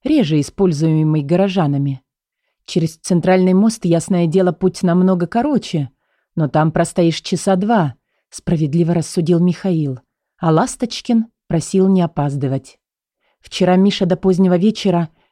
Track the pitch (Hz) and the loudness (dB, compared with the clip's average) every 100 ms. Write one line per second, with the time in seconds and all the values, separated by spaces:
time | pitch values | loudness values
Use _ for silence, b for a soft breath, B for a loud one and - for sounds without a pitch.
0 | 269 302 160 151 135 - 190 147 160 156 | -2 0 2 0 -2 0 0 2 0 2
1 | 156 156 139 175 196 190 147 139 139 135 | 2 0 0 0 0 0 -2 -2 -4 -6
2 | _ _ _ _ _ _ - 180 160 - | _ _ _ _ _ _ -6 -4 -4 -6
3 | - 180 190 185 185 185 220 226 170 165 | -2 0 2 2 4 4 2 0 -2 -2
4 | - 180 170 185 180 160 185 - 180 175 | 0 0 0 2 0 0 -4 -2 0 2
5 | 185 185 170 233 285 262 - 165 135 - | 2 0 -2 -2 -2 -2 -4 -6 -6 -10
6 | _ _ _ - 147 151 160 - 170 - | _ _ _ -4 -2 0 0 0 -2 0
7 | 170 156 - 180 202 190 208 226 151 - | 0 0 -4 -4 0 0 0 0 -2 -6
8 | _ _ _ - - 165 151 165 165 170 | _ _ _ -12 -4 -2 0 0 0 -2
9 | 151 185 160 170 180 165 196 165 143 127 | -2 -2 0 2 2 0 -2 -2 -4 -6
10 | _ _ _ _ 170 160 254 - 240 - | _ _ _ _ 0 0 0 -4 -8 -6
11 | - 226 226 _ - 165 - 190 190 190 | -2 0 -2 _ -6 -6 -2 0 2 2
12 | 170 - 143 139 135 135 - _ _ _ | 0 -2 -4 -4 -4 -6 -8 _ _ _
13 | _ _ _ _ _ - 180 185 202 - | _ _ _ _ _ -2 2 4 2 2
14 | 180 185 190 180 190 175 208 220 202 170 | -2 0 0 2 2 2 2 0 0 0
15 | 160 _ _ | -2 _ _